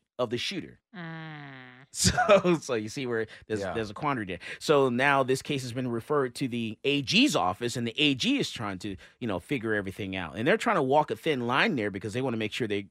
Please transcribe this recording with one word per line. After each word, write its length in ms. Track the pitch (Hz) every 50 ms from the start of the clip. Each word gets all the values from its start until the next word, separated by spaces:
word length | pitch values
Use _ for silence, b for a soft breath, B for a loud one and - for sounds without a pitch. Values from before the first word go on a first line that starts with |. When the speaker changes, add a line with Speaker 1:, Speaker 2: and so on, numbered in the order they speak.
| _ _ - -
Speaker 1:
of 100 | 123 107
the 80 | 120
shooter. 420 | 117 - - 196 160 82 64 62 _ _ _ -
Speaker 2:
Mm. 500 | 185 165 165 165 160 160 160 156 147 147 139
Speaker 1:
<laughs> 40 | 135 131 127 127 - - - _
So, 720 | - - - - - 719 719 - 208 - - 180 170 151
so 120 | - - 123
you 140 | 110 107 110
see 180 | - 143 131
where 180 | 120 117 113 110 - B B B
there's, 140 | - 110 101
Speaker 3:
Yeah. 120 | 98 92 85
Speaker 1:
there's 160 | 113 110 101
a 40 | 107
quandary 320 | - 156 147 135 120 104
there. 140 | 92 87 - B B B B
So 300 | - - 151 139 135 131
now 340 | 120 123 135 143 139 139 135
this 180 | 123 131 135
case 220 | - - 147 131 127
has 80 | 127
been 160 | 113 131 127
referred 480 | 123 117 113 - - 151 143 131 127 -
to 120 | - 143
the 300 | 123 117 120 117 110 110 _ -
A 180 | 139 143 143
G's 340 | 135 - 147 226 277 277 165
office, 400 | - 87 90 95 - 120 120 -
and 120 | 131 120
the 60 | 117 - 131
A 140 | 151 147 135
G 240 | 117 147 226 285
is 140 | 262 147 -
trying 260 | - - 113 101 95 87
to, 180 | 104 104 92 - B B B B
you 80 | 123
know, 120 | 110 95 87
figure 340 | - - 147 123 104 110 107
everything 420 | 104 92 95 92 - 104 95 95
out. 200 | 95 87 76 67
And 80 | 101 120
they're 100 | 160 214
trying 180 | - - - 208
to 80 | 170 135
walk 260 | 127 139 151 147 -
a 40 | -
thin 320 | - - 165 147 123 120
line 280 | 117 123 147 185 - 165
there 140 | 120 104 104
because 240 | 95 98 113 107 98
they 80 | 127
wanna 160 | 131 135 117
make 140 | 113 110 104
sure 160 | - - 123
they, 200 | 104 101 101 101 90